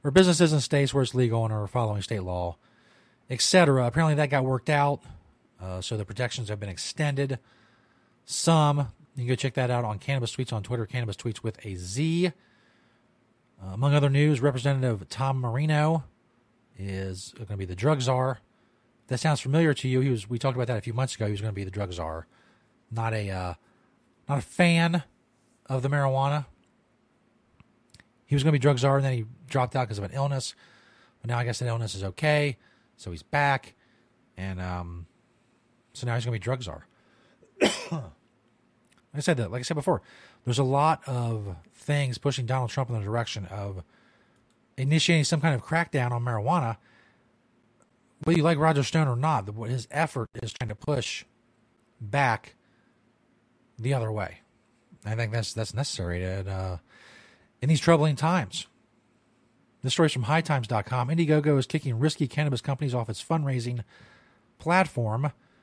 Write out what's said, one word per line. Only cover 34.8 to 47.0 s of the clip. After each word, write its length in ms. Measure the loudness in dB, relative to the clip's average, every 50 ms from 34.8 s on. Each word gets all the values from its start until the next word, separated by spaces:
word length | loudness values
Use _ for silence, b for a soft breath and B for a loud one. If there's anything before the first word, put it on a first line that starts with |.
| -6 -8 -10 -12 -14 -16 _ _ _ _ _ _ _ _ _ _ _ _ _ _ _ _ _ -8
so 100 | -6 -4
now 80 | -4
he's 100 | -2 -2
gonna 100 | -4 -6
be 40 | -4
drug 240 | -2 -4 -4 -4 -4
czar. 220 | -8 -10 -12 -14 _ b b b b b b b b b b b _ _ 0
<coughs> 20 |
I 1600 | 0 0 0 -2 -6 -8 -8 -8 -8 -10 -16 _ _ _ _ _ _ _ _ _ _ _ _ _ _ _ _ _ _ _ -10 -4
said 180 | 0 0 0 2
that, 140 | 0 -2
like 80 | -4 -6
I 40 | -4
said 100 | -4 -4
before, 260 | -2 0 0 0 0 B B B B B B B B B
there's 140 | -2 0 2
a 40 | 2
lot 380 | 2 4 4 4 4 2 0 -2 -4
of 480 | -4 -2 -2 -2 -2 -4 -6 -8 -10 -12 -14 -20 _
things 440 | -12 -4 -2 0 0 0 -2 -4 -2
pushing 280 | -2 -2 -2 -2 -2
Donald 240 | -2 0 -2 -2 -2
Trump 200 | -2 -2 -2 -2
in 60 | -2
the 60 | -4
direction 440 | -4 -2 -2 -2 -2 -2 -6 -8 -10 -10
of 360 | -8 -8 -8 -8 -8 -10 -12 b b b b b b b b b b b b b b _ _ _ _ -4
initiating 460 | 0 2 2 4 4 4 4 4 4
some 180 | 4 2 2
kind 140 | 2 2 2
of 100 | 2 0
crackdown 460 | 0 0 0 0 0 0 0 0 0
on 120 | 0 -2 -2
marijuana, 540 | -2 -2 -2 0 2 2 2 2 0 -4 b b b b b